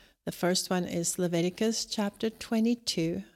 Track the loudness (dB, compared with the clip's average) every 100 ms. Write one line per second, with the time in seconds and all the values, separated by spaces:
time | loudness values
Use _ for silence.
0 | -20 _ -10 -2 2 2 0 0 0 -2
1 | -2 0 0 2 0 0 0 0 -4 -2
2 | -2 -2 -4 -4 -2 2 2 2 -2 0
3 | 0 -2 -6